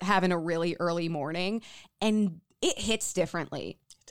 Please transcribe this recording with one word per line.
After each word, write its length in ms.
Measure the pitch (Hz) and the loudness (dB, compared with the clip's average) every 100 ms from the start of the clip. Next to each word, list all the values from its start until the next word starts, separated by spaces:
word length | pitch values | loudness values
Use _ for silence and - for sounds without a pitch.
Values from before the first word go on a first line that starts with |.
having 300 | 180 196 185 | 2 4 4
a 60 | 175 | 2
really 380 | 165 165 170 165 | 0 0 0 0
early 300 | 175 170 165 | 0 0 0
morning. 500 | 160 143 170 185 226 - - - _ | -2 -2 -2 -2 -4 -8 -18 -20 _
And 400 | 220 214 202 160 _ _ | 2 4 2 -2 _ _
it 160 | 359 - | -2 0
hits 340 | 214 220 - | -2 -2 0
differently. 640 | 190 165 175 151 147 87 - _ - - | -2 0 -2 -4 -6 -10 -12 _ -20 0